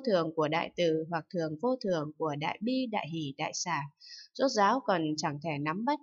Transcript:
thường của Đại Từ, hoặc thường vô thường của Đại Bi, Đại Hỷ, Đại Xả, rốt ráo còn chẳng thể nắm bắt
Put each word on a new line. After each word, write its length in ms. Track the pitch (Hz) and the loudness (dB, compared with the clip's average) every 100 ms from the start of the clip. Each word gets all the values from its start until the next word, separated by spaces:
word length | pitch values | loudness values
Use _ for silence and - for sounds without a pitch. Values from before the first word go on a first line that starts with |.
| 269 | 4
thường 240 | 185 165 160 | 4 2 2
của 120 | 151 | 2
Đại 240 | 160 - - | 2 0 0
Từ, 300 | 175 160 160 | 2 2 0
hoặc 160 | 170 - | -4 -4
thường 220 | 185 156 151 | -2 -2 -2
vô 140 | 240 254 | -2 0
thường 280 | 208 170 147 - | 0 0 -2 -2
của 180 | 156 143 | -2 0
Đại 200 | 160 - | -2 -2
Bi, 260 | 220 262 254 | -2 0 0
Đại 160 | 208 147 | -2 -4
Hỷ, 200 | 165 147 135 | -4 -6 -4
Đại 140 | 156 | -6
Xả, 280 | - 185 156 143 - - - - | -4 -4 -2 -4 -10 -20 -20 -16
rốt 180 | - 269 | 0 2
ráo 280 | 226 202 254 - | 4 4 4 2
còn 160 | 185 156 151 | 2 2 0
chẳng 220 | 160 147 | -2 -4
thể 140 | 160 143 | -4 -2
nắm 240 | 147 175 240 | -2 -2 -2
bắt 140 | 294 | -2